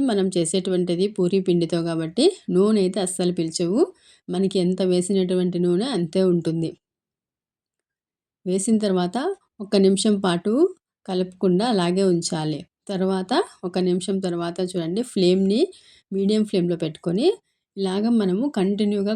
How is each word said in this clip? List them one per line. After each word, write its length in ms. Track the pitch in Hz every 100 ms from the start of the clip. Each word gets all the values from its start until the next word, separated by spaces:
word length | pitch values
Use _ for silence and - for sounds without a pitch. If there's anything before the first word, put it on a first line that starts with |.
| 269
మనం 160 | 202 190 180
చేసేటువంటిది 680 | 165 190 185 185 180 175 202 214
పూరీ 240 | 180 196 185
పిండితో 320 | 175 165 170 170
కాబట్టి 380 | 165 160 170 330 415 -
నూనె 260 | 180 208 214
అయితే 160 | 185 202 180
అస్సలు 280 | - 180 180
పీల్చవు. 440 | 165 - 170 214 359 - _ _ -
మనకి 240 | 180 190 190
ఎంత 180 | 180 185 185
వేసినటువంటి 640 | 180 180 196 180 185 180 175 180
నూనె 220 | 175 247 208
అంతే 260 | 165 190 190
ఉంటుంది. 380 | 175 165 165 160 - _ _ _ _ _ _ _ _ _ _ _ _ _ _ _ _ 185
వేసిన 300 | 185 190 220 208
తర్వాత 320 | 185 180 233 320 392 _ _
ఒక్క 120 | 196 202 190
నిమిషం 300 | 196 220 202 196
పాటు 280 | 175 208 240 359 - _ _ -
కలపకుండా 560 | 185 185 - 190 180 240
అలాగే 320 | 208 175 180 196
ఉంచాలి. 480 | 170 170 165 156 147 - _ -
తర్వాత 420 | 190 190 190 185 277 - - 180
ఒక 100 | 185 185
నిమిషం 280 | 180 180 190 190
తర్వాత 300 | 170 170 175 180
చూడండి, 320 | 180 160 190 254
ఫ్లేమ్‌ని 500 | - 180 185 190 214 370 - _ _ _
మీడియం 340 | 196 196 214 208
ఫ్లేమ్‌లో 260 | 196 175 175 160
పెట్టుకొని 420 | 156 175 180 320 480 _ _ _ -
ఇలాగ 260 | 190 190 220 233
మనము 260 | 196 185 285 233
కంటిన్యూగా 560 | 185 202 208 202 196